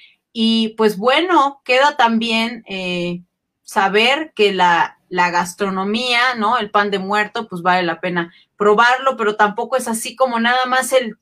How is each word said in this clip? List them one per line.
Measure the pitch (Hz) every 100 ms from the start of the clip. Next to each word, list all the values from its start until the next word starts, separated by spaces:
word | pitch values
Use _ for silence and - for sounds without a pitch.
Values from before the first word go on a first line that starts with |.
| - _ _
Y, | 226 226 226 220
pues, | 220 220 180
bueno, | 240 285 359 330 277 277
queda | - 254 285 285
también, | 233 226 226 226 226 240 -
eh, | 196 180 180 175 175 - _ _ _
saber | - - 196 202 233 285 311 -
que | 202
la, | 185 180 170 - - _
la | 180 175
gastronomía, | 175 180 - 202 190 196 226 254 240 254 240
¿no? | 208 247
El | 208
pan | 208 208
de | 196
muerto, | 190 208 208 233 220
pues, | 175
vale | 175 180
la | 175 165
pena | 180 175 170 - _ _
probarlo, | 208 208 233 254 269 254
pero | 214 208
tampoco | 208 202 233 262
es | 247
así | 226 254 -
como | 262 233
nada | 233 254 254
más | 254 254
el | 262 233 -